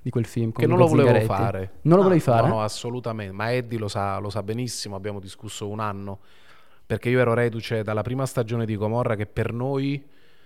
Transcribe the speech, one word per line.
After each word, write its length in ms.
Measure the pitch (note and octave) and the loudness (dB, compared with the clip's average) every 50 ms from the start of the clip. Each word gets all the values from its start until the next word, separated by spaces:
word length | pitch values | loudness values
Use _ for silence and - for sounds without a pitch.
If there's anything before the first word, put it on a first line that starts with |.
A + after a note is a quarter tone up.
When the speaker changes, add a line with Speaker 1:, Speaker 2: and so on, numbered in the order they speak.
Speaker 1:
di 80 | - C3 | -10 -4
quel 160 | - B2 A2+ | -2 -2 -2
film 260 | - - A#2 A#2 A2+ | -2 -2 -2 -2 -2
con 120 | A2 - - | 0 0 2
Speaker 2:
Che 40 | |
non 120 | D3+ F3 F3+ | 4 6 6
lo 80 | F3 | 6
Speaker 1:
Ugo 80 | E3 D#3 | 8 8
Speaker 2:
volevo 140 | D3 C#3+ B2 | 6 6 6
Speaker 1:
Zingaretti? 320 | A2+ G#2+ G#2+ A2+ G#2+ F#2+ G2+ | 6 4 4 2 0 0 0
Speaker 2:
fare. 160 | G2 F#2+ F#2+ F#2+ F#2+ - - - | 0 -2 -4 -6 -8 -10 -2 4
Speaker 1:
Non 140 | D3 E3 | 6 6
lo 60 | F#3+ G3+ | 8 8
Speaker 2:
No, 0 | |
Speaker 1:
volevi 160 | F#3+ F#3 D#3+ | 6 6 4
fare? 280 | - - A#2+ A#2 A2+ - | 4 4 4 4 4 4
Speaker 2:
no, 60 | A2 | 2
no, 80 | A2 G#2+ | 0 -2
assolutamente. 720 | G#2+ - - - B2 A#2+ B2 A#2+ A#2+ A2 A2 G#2 F#2+ F#2+ | -4 -4 -6 -8 -8 -8 -6 -6 -6 -6 -6 -8 -8 -8
Ma 180 | G2 G#2+ A2+ B2 | -6 -4 -2 -2
Eddie 260 | B2+ B2+ A#2 A#2+ A2+ | -2 -2 -4 -4 -4
lo 100 | G#2+ G2+ | -4 -4
sa, 300 | - G#2 G2 G2+ G2 G2 | -2 -2 -2 -2 -2 -4
lo 120 | G2+ G#2 | -6 -6
sa 120 | G2 A2 F#2+ | -6 -6 -6
benissimo, 540 | G2 A2 A#2 B2+ A#2+ - - - G#2+ G2+ | -4 -4 -4 -6 -6 -6 -8 -8 -8 -10
abbiamo 240 | G2 F#2+ G#2 G2+ G2+ | -8 -8 -8 -8 -8
discusso 480 | F#2 F#2+ - - - G#2+ - - A2 G2+ | -12 -14 -16 -16 -14 -14 -12 -10 -8 -8
un 100 | G#2 G#2+ | -6 -4
anno, 400 | A2 G#2+ G2+ G2 G2 G2+ G2 G2+ - - - - - - - - - - - - - | -4 -6 -6 -6 -8 -10 -12 -12 -14 -20 -20 -20 -20 -20 -20 -20 -20 -20 -20 -20 -8
perché 240 | - A2+ G#2+ - A#2+ | -6 -6 -2 0 2
io 100 | B2 B2+ | 2 4
ero 140 | B2 A#2+ A#2 | 4 4 2
reduce 480 | A2+ A#2+ A#2+ A2 A#2 G#2 - A#2+ A2 G#2+ | 2 2 0 -2 -4 -6 -4 -4 -4 -2
dalla 180 | G2+ G#2+ G#2+ | -2 -2 -2
prima 240 | G#2 A2 B2 C3 C3+ | -2 -2 -4 -4 -4
stagione 400 | B2+ - - A#2+ G#2+ A#2+ A#2 A2+ | -4 -2 -4 -4 -2 -2 -2 -2
di 120 | G#2+ A2 | -2 -2
Gomorra, 380 | G2+ G#2 G#2+ A2 A#2+ B2 B2 A2+ | -2 -2 -2 0 0 0 0 -2
che 120 | G2+ G#2 | -2 -4
per 260 | - - - A2 G#2 A2 | -6 -4 -4 -4 -4 -4
noi 500 | A#2 B2+ C3+ C#3 C#3 C3+ C#3 C#3+ C#3 C#3 - - - - - - - - | -4 -4 -4 -2 -2 -2 -2 -4 -4 -8 -12 -20 -20 -20 -20 -20 -20 -20